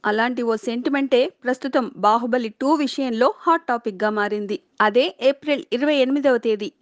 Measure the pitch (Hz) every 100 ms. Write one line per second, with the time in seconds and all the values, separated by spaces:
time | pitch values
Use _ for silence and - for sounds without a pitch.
0 | 208 214 240 247 233 220 - 233 285 277
1 | 277 240 302 _ - 208 277 269 233 -
2 | 202 226 233 254 220 - 269 311 285 -
3 | 262 226 254 - - 330 - 240 233 185
4 | 214 214 208 208 202 208 _ _ 214 220
5 | 320 - 254 277 302 285 - 240 294 285
6 | 254 285 277 240 233 214 202 _